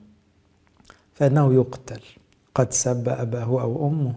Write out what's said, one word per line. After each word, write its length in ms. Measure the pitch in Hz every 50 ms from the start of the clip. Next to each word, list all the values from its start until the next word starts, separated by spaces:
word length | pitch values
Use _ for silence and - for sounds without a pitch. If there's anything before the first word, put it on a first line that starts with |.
| - _ _ _ _ _ _ _ _ _ _ _ _ _ _ _ _ - - _ _ _ _
فإنه 400 | - 147 135 135 151 143 135 127
يقتل." 460 | 131 123 - - - - - - - - - - _ _ _ _ _ _ _ -
قد 180 | - 127 -
سب 360 | - - - 127 123 123 117 123
أباه 540 | 127 127 123 113 117 120 117 117 127 127
أو 260 | 123 117 120 165 147 143
أمه، 240 | 156 156 143 123 117